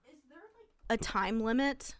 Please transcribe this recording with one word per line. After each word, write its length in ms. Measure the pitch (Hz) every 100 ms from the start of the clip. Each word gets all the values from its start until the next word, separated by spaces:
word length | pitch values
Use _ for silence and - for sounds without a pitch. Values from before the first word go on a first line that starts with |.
| -
Is 140 | 302 254
there, 80 | 311 427 466 427 _ -
like, 120 | 226
a 20 |
time 380 | - 196 190 226
limit 540 | 220 247 277 269 -